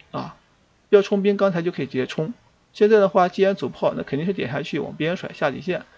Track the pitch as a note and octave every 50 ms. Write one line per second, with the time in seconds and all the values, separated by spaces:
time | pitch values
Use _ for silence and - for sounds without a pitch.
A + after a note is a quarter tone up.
0 | _ _ - D3 D3 D#3 - _ _ _ _ _ _ _ _ _ _ _ - G3+
1 | G3 - G#3 G3+ F#3+ G#3 G3+ G3 G3 G3 E3+ F3 E3 F3+ F3+ - C#3+ B2+ - B2+
2 | B2+ - - - D#3 F#3 A#3+ - _ _ _ _ _ _ _ - G#3 G#3 A3 G#3+
3 | G3 F#3 - G3 F3+ F3+ - - F#3+ G3 G3 - C#3+ B2 - - - D3 - -
4 | E3+ - - C#3 D#3+ F#3+ F#3+ - - - C3+ C#3 - - - D3 - - - -
5 | D3+ D#3+ F3+ - - - - - E3 C#3+ B2+ - D3 F#3 F3 - - _ _